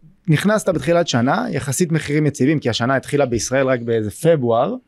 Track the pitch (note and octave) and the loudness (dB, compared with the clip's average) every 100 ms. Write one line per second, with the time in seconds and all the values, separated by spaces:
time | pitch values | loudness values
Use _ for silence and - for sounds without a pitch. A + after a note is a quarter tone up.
0 | - _ - D3 F#3+ G#3+ - D#3 C#3 E3+ | -20 _ 0 2 2 0 0 -2 0 0
1 | E3 - B2+ F3+ B3 C3+ - B2+ E3+ D#3+ | 2 0 0 0 -2 -6 -4 -2 0 -2
2 | - D3+ D3+ - C3 D3+ B2 A2 A#2+ C3+ | -2 0 0 0 0 0 -2 -2 0 -2
3 | - C#3+ C3+ A2+ - C3 C3 B2+ A#2 A2+ | 0 0 0 -2 -2 0 2 0 0 -2
4 | G#2+ - E3 D#3+ A#2+ A2+ F3 B3+ | -2 -2 2 2 2 2 0 -4